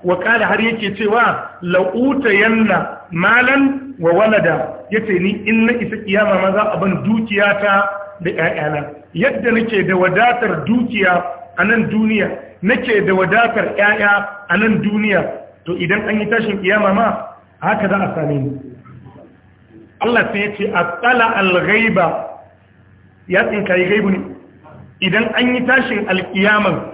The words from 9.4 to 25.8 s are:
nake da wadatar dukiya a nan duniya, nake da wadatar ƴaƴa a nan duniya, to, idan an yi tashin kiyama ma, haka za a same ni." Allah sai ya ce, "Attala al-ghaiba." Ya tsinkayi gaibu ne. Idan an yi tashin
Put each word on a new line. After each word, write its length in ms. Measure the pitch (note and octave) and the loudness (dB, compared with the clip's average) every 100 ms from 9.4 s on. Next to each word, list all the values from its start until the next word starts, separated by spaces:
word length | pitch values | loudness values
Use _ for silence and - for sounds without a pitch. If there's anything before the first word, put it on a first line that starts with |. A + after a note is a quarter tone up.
| A#3 | 0
nake 320 | A3 A3+ G3+ F3+ | 0 0 0 0
da 80 | F#3 | 2
wadatar 680 | F3+ F#3+ A#3+ A#3+ A3 D#3+ C#3 | 2 4 2 2 -2 -2 0
dukiya 580 | B3 - G#3 F3+ F3 - - - - | 0 0 0 2 2 -2 -10 -12 -4
a 60 | |
nan 260 | G3 A#3 D#3 | 0 2 0
duniya, 400 | G#3+ A3 G#3+ F3+ - - - | 0 0 0 -2 -6 -14 -6
nake 400 | F#3 C4+ A#3+ G#3+ F3 | -2 0 2 0 2
da 80 | |
wadatar 640 | F#3+ F3+ G#3 A#3 A3+ F3 - | 2 4 2 2 0 -4 0
ƴaƴa 360 | G#3 G#3+ G#3 G3+ - - - | 0 2 2 2 0 -12 -2
a 80 | F3+ | 0
nan 240 | A3 G3 | 2 2
duniya, 380 | G#3 G#3+ G#3 F#3 D3 - - - - | 0 0 0 0 -2 -8 -16 -18 -10
to, 60 | F3+ | -6
idan 300 | E3+ G3+ A3 | -2 -2 -2
an 120 | G#3 | -2
yi 60 | G#3+ | 0
tashin 320 | A3+ A3 G3 | -2 -2 -2
kiyama 320 | F3+ G#3+ G3+ | 0 0 2
ma, 140 | G3 A3+ - - - _ _ | 2 0 -2 -10 -18 _ _
haka 280 | E3 G#3 G3 | -4 -2 0
za 80 | G3+ | -2
a 200 | E3+ D#3+ | -2 -4
same 200 | D3 C#3+ | -2 -2
ni." 80 | C#3 C#3 - - - - - - - _ _ _ _ - - _ | -4 -8 -14 -20 -20 -20 -20 -20 -20 _ _ _ _ -20 -20 _
Allah 300 | A3 A#3 - | 0 2 0
sai 80 | G3+ | -2
ya 120 | G#3 G3+ | -4 -4
ce, 140 | G3+ | -2
"Attala 520 | F3 F3 - A#3 B3 A3+ G#3+ | -2 -2 -2 0 2 2 2
al-ghaiba." 720 | F#3+ F3+ E3 A3 A3+ F#3 E3 - - - - _ _ _ _ - _ _ - | 2 0 2 2 2 2 0 -2 -8 -14 -20 _ _ _ _ -20 _ _ -2
Ya 160 | F3+ | 0
tsinkayi 420 | A3+ G#3+ F#3+ F3+ F#3 | 0 -2 0 0 2
gaibu 200 | G#3 G3 | 2 2
ne. 100 | F#3 - - - - - - - - | -2 -4 -14 -20 -20 -20 -20 -20 -6
Idan 320 | F#3+ G3 A3+ G#3+ | 0 0 0 0
an 200 | B3 B3 | 0 0
yi 60 | - | 2
tashin 420 | C4 | 2